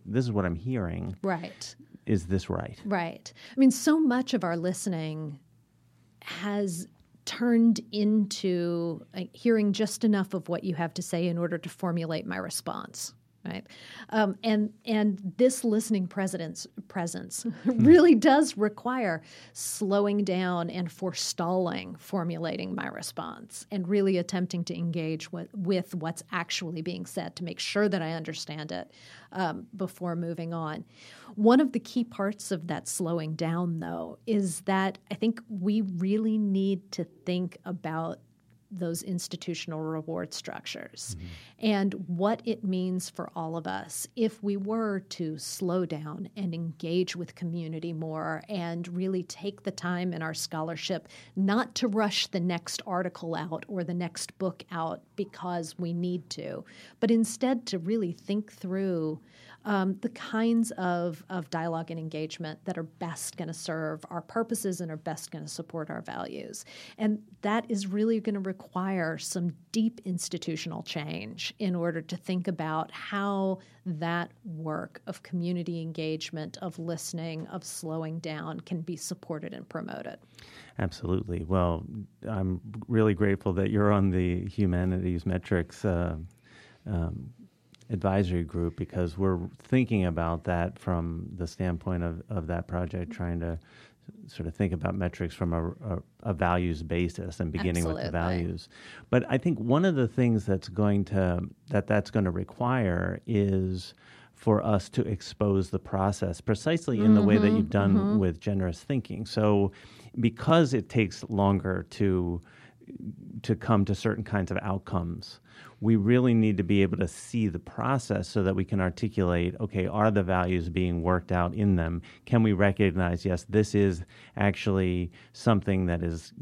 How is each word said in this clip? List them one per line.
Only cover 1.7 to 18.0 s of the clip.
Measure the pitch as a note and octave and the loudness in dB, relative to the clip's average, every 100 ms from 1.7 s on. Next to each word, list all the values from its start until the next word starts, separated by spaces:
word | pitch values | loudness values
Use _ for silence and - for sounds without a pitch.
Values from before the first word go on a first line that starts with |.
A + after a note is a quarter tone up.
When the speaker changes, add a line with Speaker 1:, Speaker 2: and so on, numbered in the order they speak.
| - - - - | -16 -20 -18 -2
Speaker 1:
Is | G#2 E2+ | 0 2
this | F#2+ - | -2 -2
right?" | F#2 - - | -6 -6 -10
Speaker 2:
Right. | G#3 F#3+ E3 - - - - | -4 -2 -2 -8 -18 -20 -12
I | - | 4
mean, | C4 | 6
so | B3 - D#4 | 6 4 4
much | D#4 B3 B3+ | 6 2 2
of | B3 | 0
our | F3 E3+ | 0 0
listening | F3 F#3 - E3+ D#3 D#3 D#3 C#3+ _ _ _ _ _ _ _ _ | -2 -2 -2 -2 -4 -6 -8 -10 _ _ _ _ _ _ _ _
has | - E3+ G3+ G3+ G3+ E3 F#3 _ _ _ | -14 -8 -4 -2 -2 -4 -10 _ _ _
turned | - - A#3+ A#3 A3+ A3 - | -12 -2 4 8 8 6 0
into, | G#3 G#3 G#3+ G#3 - G3 F3+ F3 E3+ E3+ D#3+ - | 0 4 4 2 0 0 2 2 0 -2 -4 -8
like, | F#3 F3 | -10 -10
hearing | - A#3+ A3+ G#3 | -2 4 4 4
just | F#3+ A3 - | 2 0 2
enough | A3 G#3 F#3+ | 4 4 2
of | F#3+ - | -4 -4
what | E3+ | -4
you | F#3+ D#3 | -2 -2
have | E3+ | -2
to | E3 | -2
say | E3+ E3+ F3 | -4 0 0
in | E3+ | 0
order | E3+ E3 | 0 -2
to | E3 | -6
formulate | - F#3 E3+ E3 D#3+ | -4 -2 -2 -2 -4
my | - F#2 | -4 -6
response. | F#2 - - G#1 - - - - _ _ | -6 -6 -6 -8 -8 -10 -12 -12 _ _
Right. | F3+ - - - - - - | -10 -10 -12 -20 -20 -18 -4
Um, | A3 G#3 F#3+ | 2 2 2
and, | A3+ G#3+ G#3+ - | 0 2 0 -4
and | - A3 G#3+ F#3+ G3 - | -2 2 2 0 -6 4
this | B3+ B3+ | 4 4
listening | A#3+ G#3+ A3 G#3 F3+ | 2 2 2 0 0
president's | - F#3+ F3 E3 E3+ - - - | -2 -2 -2 -8 -10 -12 -14 -10
presence | G3 E3+ - F3+ - A#3 - | -6 -4 -6 -10 -8 -6 -2
<laughs> | |
really | - A#3+ A3+ E4+ | 0 6 10 12